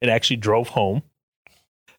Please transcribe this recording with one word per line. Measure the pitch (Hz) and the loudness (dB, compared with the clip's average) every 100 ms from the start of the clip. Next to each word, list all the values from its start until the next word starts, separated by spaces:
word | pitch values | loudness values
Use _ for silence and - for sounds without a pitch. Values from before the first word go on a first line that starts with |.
and | 123 | 0
actually | 113 - 123 | 0 0 -2
drove | 107 110 120 | 0 0 0
home. | - 98 110 - _ _ _ _ _ _ _ _ | -2 0 -2 -6 _ _ _ _ _ _ _ _